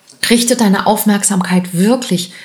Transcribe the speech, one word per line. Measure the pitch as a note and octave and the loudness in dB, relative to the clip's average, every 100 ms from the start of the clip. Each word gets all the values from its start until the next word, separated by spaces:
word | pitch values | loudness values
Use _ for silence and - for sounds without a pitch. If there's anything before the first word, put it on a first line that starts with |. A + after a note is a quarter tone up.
| _ - - | _ -8 0
richte | A#3 A#3+ B3 | 0 2 0
deine | G#3+ F#3+ - | 2 2 0
Aufmerksamkeit | G#3+ G#3+ G3+ G3+ F#3+ F3+ F#3 F3+ F3 | 0 2 0 0 -2 0 0 0 0
wirklich | G3+ B3+ A#3 F3 - - | 0 0 0 -4 -4 -14